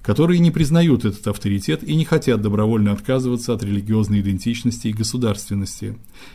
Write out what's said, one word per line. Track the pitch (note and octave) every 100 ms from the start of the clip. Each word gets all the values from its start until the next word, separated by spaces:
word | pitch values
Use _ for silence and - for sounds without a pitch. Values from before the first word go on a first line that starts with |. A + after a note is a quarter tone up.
которые | - B2+ E3+ F3
не | E3+
признают | - D3 E3 E3+ A#2+
этот | A2+ G2 -
авторитет | G2+ G#2 G2 A#2 D#3
и | - D#3
не | D#3+
хотят | D#3+ - A2+
добровольно | G#2 G#2 G#2+ A2+ G2+
отказываться | G2+ - C3 B2+ B2 A#2+
от | A2
религиозной | G#2 G2+ G2+ A2 G2+ G#2
идентичности | G2 F#2+ A#2+ A#2 B2 A2+ A#2
и |
государственности. | G#2+ A2 B2+ A2+ G#2 - G2+ F#2+ - G#2 G#2+ - - -